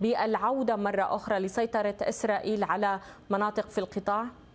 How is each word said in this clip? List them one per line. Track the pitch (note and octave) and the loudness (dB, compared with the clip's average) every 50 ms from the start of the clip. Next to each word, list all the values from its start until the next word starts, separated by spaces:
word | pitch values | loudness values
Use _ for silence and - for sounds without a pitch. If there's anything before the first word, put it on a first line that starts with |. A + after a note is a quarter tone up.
بالعودة | F#3+ A3+ - - G#3+ A3 G#3+ F#3 G3 A3+ C4+ C4+ B3+ A#3 A3+ | 0 2 2 2 2 2 2 2 2 0 2 2 2 0 2
مرة | G#3 G3+ G3+ G3+ G3 F#3+ - G3 | 2 0 0 2 2 2 2 0
أخرى | G3+ - - G#3+ F#3+ | -2 0 0 0 0
لسيطرة | F#3+ G3 - A#3+ A3+ A3+ - A3 G#3 G#3 G3+ - | 0 0 0 0 0 0 0 0 0 0 -2 -2
إسرائيل | - - G#3+ - - G#3+ G3+ G3 - - G#3+ G#3 G3 | -2 -2 0 0 0 0 0 0 0 0 0 0 2
على | - F3 G3 G#3 G3+ G3 F#3+ - - - - - - | 2 2 2 2 0 0 -2 -4 -10 -18 -16 -4 -2
مناطق | G3+ G3 G#3 G#3 G#3+ A3+ G#3 - | 0 0 2 0 0 -2 -4 -2
في | - G#3+ | -2 -4
القطاع؟ | G3 - - G#3 F#3+ G#3 G3+ G#3+ A#3 B3 - - - - | -4 -2 -4 -4 -2 0 0 0 -2 -4 -10 -14 -20 -20